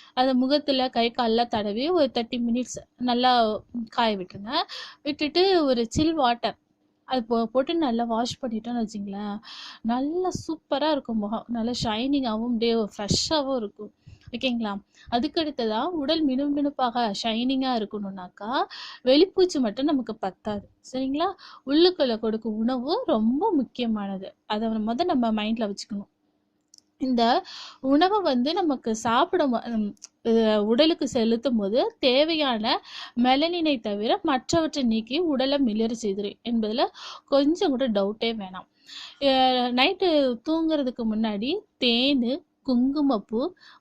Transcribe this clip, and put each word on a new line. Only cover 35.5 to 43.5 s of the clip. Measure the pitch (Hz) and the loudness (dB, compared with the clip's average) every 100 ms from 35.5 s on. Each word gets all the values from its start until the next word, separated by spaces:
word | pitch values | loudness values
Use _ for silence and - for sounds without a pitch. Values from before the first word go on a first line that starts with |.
| 277 | 2
மிளிர | 247 214 226 | 2 0 -2
செய்திரும் | 233 208 196 202 - | -2 -4 -4 -6 -8
என்பதுல | 240 233 214 240 381 - - - - | -4 -2 0 0 -2 -4 -18 -18 0
கொஞ்சம் | 277 285 349 370 | 2 2 2 0
கூட | 254 262 | 0 0
டவுட்டே | 202 196 214 233 226 | 0 -2 -2 -4 -4
வேணாம். | 190 185 - _ - - - - | -8 -14 -18 _ -20 -18 -18 -2
அ, | 277 262 254 254 247 | 2 4 4 2 0
நைட்டு | 247 285 381 370 302 269 240 302 | 2 2 2 2 4 2 0 -2
தூங்குறதுக்கு | 320 320 311 254 240 226 | 0 0 0 -2 -4 -2
முன்னாடி | 214 220 202 254 403 - _ | -2 -2 -2 -4 -4 -8 _
தேனு, | 247 233 269 285 233 311 - _ - | 0 2 2 2 0 -4 -8 _ -2
குங்குமப்பூ, | 240 262 294 277 220 - 220 330 | 2 2 2 2 0 -2 -4 -4